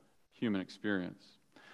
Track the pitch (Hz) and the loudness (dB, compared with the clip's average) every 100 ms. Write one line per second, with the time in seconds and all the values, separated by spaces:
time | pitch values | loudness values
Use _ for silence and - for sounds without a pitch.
0 | - _ _ - 120 98 87 - 104 98 | -20 _ _ -2 0 2 -2 -4 0 2
1 | 90 - - - _ - - | 0 -6 -18 -20 _ -20 -20